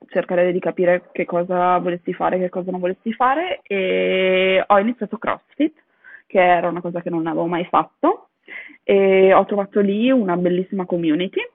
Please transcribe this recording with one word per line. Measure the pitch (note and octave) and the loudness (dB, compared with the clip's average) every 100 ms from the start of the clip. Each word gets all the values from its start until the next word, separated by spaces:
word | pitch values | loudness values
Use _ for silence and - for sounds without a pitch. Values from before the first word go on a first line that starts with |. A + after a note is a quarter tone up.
| - | -6
cercare | F#3 - F3+ F3+ | -6 -2 0 0
di | F3+ | 0
capire | F3 E3 F3 F3+ - | -4 -2 0 0 -4
che | - F3 | -8 -4
cosa | F3 F3+ F3+ F3+ F3+ | -4 -2 0 2 0
volessi | F3 F3 - | -2 -6 -8
fare, | F3+ E3 F3+ | -4 -2 -2
che | F3+ | -4
cosa | F#3+ F3+ | -6 -8
non | F#3 | -6
volessi | F3+ F#3+ A3+ | -6 -6 -8
fare, | A3 B3 C#4+ F4+ - | -2 0 0 -4 -8
e | - G3 F#3 F#3 F#3 F#3 F#3 F#3 F#3+ F#3+ - | -6 -4 -2 0 0 0 2 2 2 0 4
ho | G3+ | 2
iniziato | G#3+ A#3+ G3+ G#3+ | 2 -4 -8 -6
CrossFit, | - - _ - D#4 - _ _ - - _ | -6 -6 _ -4 -4 -4 _ _ -20 -20 _
che | G3 | 2
era | F3+ F3 F3 | 4 2 0
una | E3+ | -6
cosa | F3 F3 | -8 -8
che | F3 | -6
non | E3+ E3 | -4 -2
avevo | D#3 E3+ | -2 -2
mai | E3+ F3+ | -4 0
fatto, | D#3 E3 _ D4 A4+ _ _ - - - - | -2 -2 _ -2 -2 _ _ -20 -18 -18 -12
e | - G3 G3 F#3+ F#3+ | 0 2 4 6 6
ho | F#3+ G3 | 6 4
trovato | G3+ G3 G#3 | -2 -2 -2
lì | G3+ G#3 B3 | 0 0 2
una | C4 F#3+ F3 | 2 0 0
bellissima | F3 F3+ F#3 G3 F3+ | 0 -2 -2 -6 -4
community | F3 E3 D#3 F#3+ G4 A#4+ | -2 0 -2 -2 -6 -8